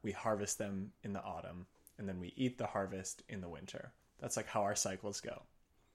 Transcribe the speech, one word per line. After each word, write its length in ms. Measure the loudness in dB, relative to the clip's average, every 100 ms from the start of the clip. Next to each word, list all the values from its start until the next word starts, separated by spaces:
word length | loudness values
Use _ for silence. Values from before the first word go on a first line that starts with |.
we 100 | -2
harvest 460 | 2 4 4 4 0
them 340 | 0 0 -2 -4
in 100 | -4
the 80 | -2
autumn, 440 | -2 -4 -4 -8 -10 _ -16 -4
and 100 | -2
then 120 | -2
we 120 | -2 2
eat 200 | 2 2
the 80 | 0
harvest 560 | 2 0 -2 -4 -6 -6
in 120 | -6
the 80 | -4
winter. 440 | -6 -8 -8 -10 -14 _ -8
That's, 160 | -2 -2
like, 100 | 2
how 160 | 4
our 140 | 4 4
cycles 440 | 2 0 -2 -2
go. 220 | -4 -6 -10 _ _ _ _